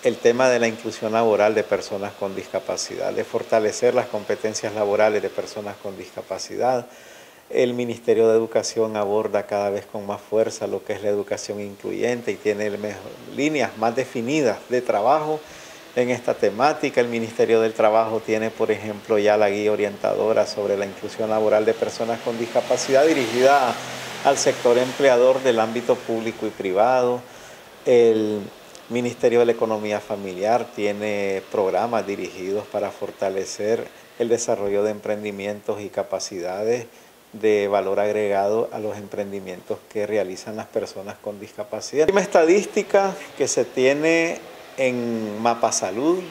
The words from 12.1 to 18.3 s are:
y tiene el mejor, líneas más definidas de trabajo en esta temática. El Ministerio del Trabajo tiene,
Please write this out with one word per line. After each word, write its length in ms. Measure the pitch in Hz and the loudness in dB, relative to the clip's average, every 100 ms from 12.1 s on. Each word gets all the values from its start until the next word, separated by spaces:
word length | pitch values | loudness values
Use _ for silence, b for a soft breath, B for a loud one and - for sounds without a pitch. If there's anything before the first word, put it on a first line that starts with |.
| 123 117 | -2 -4
y 60 | 98 | -4
tiene 300 | 107 104 107 | -2 -2 -2
el 120 | 104 | -4
mejor, 320 | 104 98 - - - | -6 -8 -14 -16 -14
líneas 420 | - 143 151 110 104 | -4 -2 0 -2 0
más 180 | 113 117 | -2 0
definidas 640 | 123 123 117 156 131 98 - | -4 -4 -2 0 2 0 -2
de 140 | 123 | -2
trabajo 580 | 123 104 107 151 156 156 - B B B B - | 0 0 4 2 2 -6 -6 B B B B -2
en 140 | 123 | 0
esta 240 | 120 120 | 0 -2
temática. 680 | 117 107 101 135 156 147 - | 0 0 2 2 2 -2 0
El 80 | 120 | 0
Ministerio 520 | 117 113 - 113 113 | 0 -4 0 4 4
del 120 | 113 | 2
Trabajo 480 | 110 110 110 113 110 | 2 4 4 2 -2
tiene, 300 | - | 0